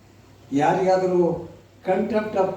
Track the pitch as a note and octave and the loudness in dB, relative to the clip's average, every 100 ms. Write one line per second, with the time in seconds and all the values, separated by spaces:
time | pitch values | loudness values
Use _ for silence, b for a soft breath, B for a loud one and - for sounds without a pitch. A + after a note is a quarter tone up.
0 | - - - - - C#3 D#3+ F3 F#3 F#3 | -20 -20 -20 -20 -6 0 2 2 2 2
1 | F3+ F3+ E3+ - - - - - F#3 G3 | 2 2 2 0 -8 -18 -20 -10 -2 -2
2 | G#3+ G#3+ G#3+ G3+ F#3 | 0 -2 -2 -2 -2